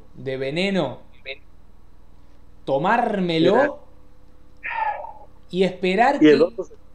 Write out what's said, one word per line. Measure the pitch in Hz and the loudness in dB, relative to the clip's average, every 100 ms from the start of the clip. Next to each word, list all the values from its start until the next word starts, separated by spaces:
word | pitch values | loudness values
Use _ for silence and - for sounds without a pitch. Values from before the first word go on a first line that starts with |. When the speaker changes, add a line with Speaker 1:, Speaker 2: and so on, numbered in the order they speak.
| - | -18
Speaker 1:
de | - 131 131 | -12 -8 -6
veneno, | 135 156 196 190 139 117 - - - - - - - - - - - - - - - - | -4 -2 0 0 -2 -4 -16 -16 -16 -16 -16 -18 -18 -18 -18 -18 -18 -18 -20 -20 -20 -12
tomármelo | - 139 180 233 226 202 180 160 170 | -2 0 4 2 2 0 0 4 4
Speaker 2:
Mira. | 220 294 - - - - - - - - - - - - - - - - - - | 6 2 -2 -14 -20 -20 -20 -20 -20 -20 -14 -8 -4 -4 -6 -10 -14 -18 -20 -8
Speaker 1:
y | 180 | -2
esperar | 185 - 185 196 247 285 | 0 0 0 4 4 6
Speaker 2:
Y | 156 | 6
el | 139 | 8
Speaker 1:
que | |
Speaker 2:
otro | 170 - | 4 0
se | 175 - - | -12 -14 -20